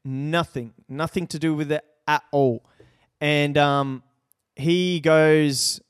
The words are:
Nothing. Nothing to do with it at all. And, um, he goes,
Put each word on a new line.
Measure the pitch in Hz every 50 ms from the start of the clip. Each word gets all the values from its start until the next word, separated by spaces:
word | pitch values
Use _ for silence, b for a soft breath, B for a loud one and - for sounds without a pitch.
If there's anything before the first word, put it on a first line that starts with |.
| -
Nothing. | 135 131 135 139 151 160 170 160 - - 135 120 113 - _ _ -
Nothing | 131 139 160 160 - 190 175 -
to | - 156
do | 147 165 156
with | 147 156 143
it | 151 151 - _ _ _ _ -
at | 151 147 - _
all. | - 143 139 131 117 113 b b b b b b b b b b b _
And, | 151 147 151 147 147 147 143 147
um, | 143 143 139 143 139 135 135 127 - _ _ _ _ _ _ _ _ _ _
he | - 135 165 170 180 180 180 180 165
goes, | 143 160 156 160 156 156 156 156 151 147 135 127 - - - - -